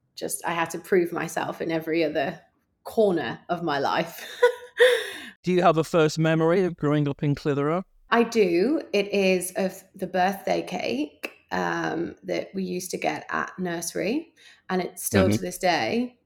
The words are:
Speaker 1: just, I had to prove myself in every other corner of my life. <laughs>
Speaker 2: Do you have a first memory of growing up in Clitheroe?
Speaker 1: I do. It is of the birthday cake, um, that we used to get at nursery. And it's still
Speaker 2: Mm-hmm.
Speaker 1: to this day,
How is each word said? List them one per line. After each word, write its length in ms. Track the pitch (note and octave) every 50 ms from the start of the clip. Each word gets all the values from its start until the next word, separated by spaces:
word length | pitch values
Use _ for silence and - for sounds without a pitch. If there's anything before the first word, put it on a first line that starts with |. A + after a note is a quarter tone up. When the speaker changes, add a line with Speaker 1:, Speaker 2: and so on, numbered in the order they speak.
| _ _ _
Speaker 1:
just, 280 | - - - - - -
I 100 | - E3+
had 160 | E3+ E3 E3
to 80 | - E3+
prove 340 | - - G#3 F3+ E3+ E3+ E3+
myself 480 | E3+ - - - - - - - -
in 100 | - E3
every 320 | E3 D#3+ D#3 D#3+ D#3 E3+ D#3+
other 380 | D3 D3+ D#3 C#3 E3 E3 - - _ _ _ _ _ _ _ -
corner 560 | - - - A3 G3+ F3+ D#3+ C3 A#2 D#3 - _ -
of 140 | F3 E3+ E3+
my 160 | D#3+ C#3+ C#3
life. 480 | C#3 G2+ F#2 C#3 - - - - - - - - - A#4+ B4 - - - - - A#4 B4+ A#4+
<laughs> 500 | A4 A4 - - - - - - _ -
Speaker 2:
Do 80 | F3 F3+
you 100 | F3 F3
have 140 | F3+ D#3
a 80 | D#3+ D#3
first 340 | - - E3+ D#3 D#3 - D#3
memory 460 | D#3+ D#3+ D#3+ D#3+ D#3+ E3 E3+ G3+ F#3
of 120 | F3+ E3+
growing 300 | - - C#3+ D3 D3+ D3
up 160 | C#3+ C#3 - -
in 140 | D3 C#3+
Clitheroe? 480 | - - D#3 C#3+ C#3 C#3+ D3 D#3+ F3+ F#3+ _ _ _ _ -
Speaker 1:
I 140 | G#3 A#3 E4
do. 580 | E4 - A#3 G3+ F3+ E3+ E3+ F#3 B3+ D#4 D#4 - - -
It 160 | G3+ G3 G3+ -
is 400 | G3+ G3 F#3 F#3 F3+ F3+ - -
of 280 | - G3 F#3 F#3 - - _ -
the 140 | F#3+ F#3+ F#3
birthday 540 | F#3 F#3 F3+ F#3+ G3+ G3 - F#3+ F3 E3+ E3
cake, 720 | - F#3 - - - - C4 D4+ - - _ - - - _ _ -
um, 640 | - - F3+ E3+ - E3+ E3 E3 D#3+ D#3+ - - - - -
that 260 | F#3 F3 E3 - - -
we 80 | G3 F#3+
used 280 | F3+ F3+ F3+ F3+ -
to 80 | - -
get 260 | - - - - - -
at 280 | - D#2+ - - - -
nursery. 760 | F#3 F3 E3+ E3+ E3+ - - F3 E3+ F#3 B3 D#4 E4+ - _ _ - - - _ _ -
And 140 | F#3 F#3 E3+
it's 200 | - - - -
still 220 | - - G3+ C3+ F#2+
Speaker 2:
Mm-hmm. 80 | G#2
Speaker 1:
to 40 | A2+
this 160 | F#3 F3+ F3+
day, 640 | - - F3+ E3+ D3+ A#2 A2 - A#3 B3 A#3+ - _ _